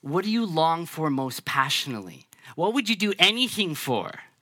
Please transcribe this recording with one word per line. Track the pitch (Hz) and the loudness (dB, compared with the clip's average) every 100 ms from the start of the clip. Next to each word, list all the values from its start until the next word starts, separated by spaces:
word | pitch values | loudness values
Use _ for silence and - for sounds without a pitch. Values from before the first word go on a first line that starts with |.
What | 139 160 202 | -2 -2 2
do | |
you | 226 226 | 0 2
long | 160 160 165 170 | 2 4 2 -2
for | - 156 | -2 0
most | 135 131 123 - | 0 -2 -4 -2
passionately? | - 135 - - 117 92 69 _ - - - | 2 2 2 -2 -8 -10 -16 _ -20 -18 -2
What | 180 | 0
would | 240 214 | 0 0
you | 220 | 0
do | 208 190 | 0 4
anything | 185 226 254 - 196 | 4 4 -2 0 -2
for | 151 - 117 87 - - _ | -2 -2 -2 -2 -10 -18 _